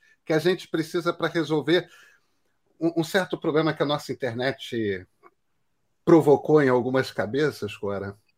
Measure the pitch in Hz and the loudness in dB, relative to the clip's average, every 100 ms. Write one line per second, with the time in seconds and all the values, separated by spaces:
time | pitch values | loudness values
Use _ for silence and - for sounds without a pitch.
0 | _ _ - 156 165 180 - 165 156 175 | _ _ -2 0 2 -2 -4 -6 -4 -4
1 | 170 170 160 170 147 156 135 175 - - | -4 -2 -2 -2 -2 -2 2 0 0 -12
2 | - _ _ _ _ _ _ _ 160 165 | -20 _ _ _ _ _ _ _ -2 -2
3 | 160 196 180 165 165 151 160 151 147 147 | -2 -2 -2 -4 -2 0 0 -2 -2 -2
4 | - 127 127 117 131 123 - 120 104 95 | -6 -8 -6 -4 -6 -6 -8 -6 -4 -4
5 | 92 _ _ _ _ _ _ _ _ _ | -10 _ _ _ _ _ _ _ _ _
6 | - 165 143 135 - 156 135 123 117 131 | 4 6 6 4 6 4 6 4 2 0
7 | 127 - 104 135 151 - 104 - 101 98 | -2 -4 -4 -2 -2 -4 -10 -8 -8 -6
8 | 98 101 _ | -8 -12 _